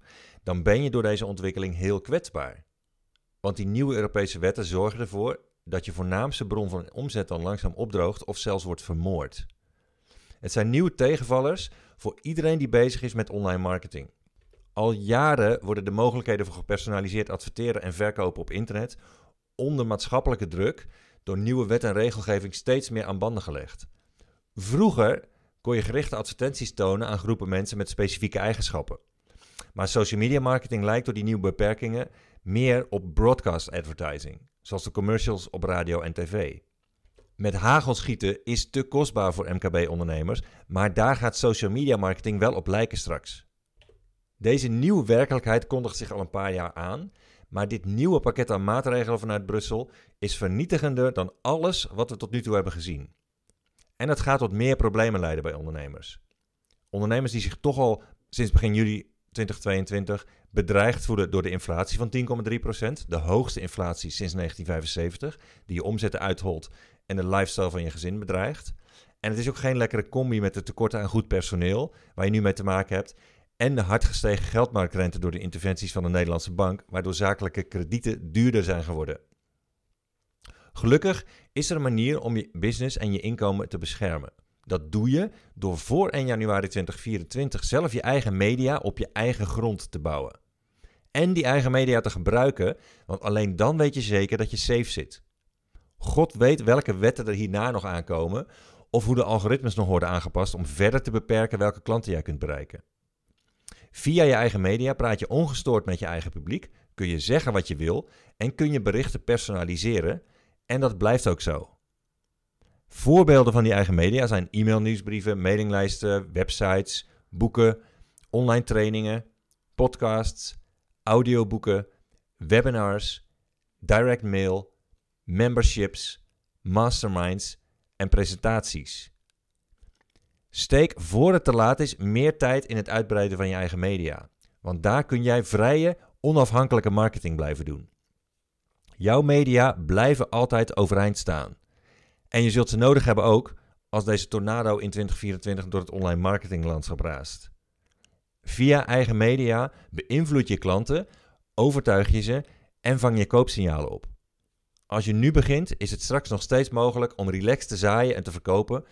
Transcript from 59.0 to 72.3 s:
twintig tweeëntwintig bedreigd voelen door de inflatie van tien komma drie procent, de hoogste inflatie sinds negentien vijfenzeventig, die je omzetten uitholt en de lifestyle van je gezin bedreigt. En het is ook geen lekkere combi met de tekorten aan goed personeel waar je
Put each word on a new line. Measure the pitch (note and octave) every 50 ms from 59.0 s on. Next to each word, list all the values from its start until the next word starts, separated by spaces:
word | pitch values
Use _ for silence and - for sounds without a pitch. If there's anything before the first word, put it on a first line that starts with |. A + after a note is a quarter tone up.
| - _ _ _ _ _ -
twintig | - A2+ F#2+ G2+ -
tweeëntwintig | - G2+ G2 F#2+ F#2+ - G2+ G2+ G2 F#2 G#2 G2+ - - _ _ _ _
bedreigd | - - G2 E2 G2 G2+ G2+ A2+ B2 - -
voelen | - A#2 G2+ G2 E2+
door | E2+ G2 F2
de | F#2
inflatie | F2+ F2+ - - F2 E2 F#2+ - - -
van | A#2+ A2
tien | G#2+ B2+ B2
komma | A#2+ B2 A#2 A2+
drie | A2 A2+ A#2+
procent, | - - A2 - A2 A2 C#3 - - -
de | E2+
hoogste | E2 D#2 D#2+ F#2 A2+ C3 - - -
inflatie | - F2+ - - F#2+ F2 E2+ - - E2+
sinds | - - G#2 F2+ D#2+
negentien | F#2 F2 E2 - - F2+
vijfenzeventig, | D#2 F2 D#2+ D#2 D#2+ - F2 E2+ E2+ E2 - - F2+ - - - - - _ _
die | - F2+
je | E2+ -
omzetten | F#2 A2 G#2+ A2 G#2 - -
uitholt | - G2 F#2 - - F#2+ E2+ D#2+ - - - - - _ _ _ _
en | - G2
de | G2 F2+
lifestyle | F#2 F#2+ G2 G2 F#2+ - - F#2+ F#2
van | F2 F2+ E2+
je | E2
gezin | D#2 E2 E2 F2+ F#2 G#2+
bedreigt. | G#2 F#2+ F#2+ F2+ F#2+ A#2 D3+ - - - - - - _ _ - _ _ _ _
En | - G#2+
het | A2 A2
is | A#2 B2+
ook | C3
geen | - - C3 C3
lekkere | B2 A#2 A2+ - A2+ G2+ -
combi | - B2+ C3 B2+ A#2+ G#2+
met | G2+ G2 -
de | G2+ F#2+
tekorten | - G#2+ - A2+ G#2+ - A2+
aan | G#2 F#2+
goed | - A2 G#2+ -
personeel | - F#2+ F2+ - - F2 F2 F2+ F#2+ A2 C3+ E3+ - _ _ _ _
waar | - F#2
je | G2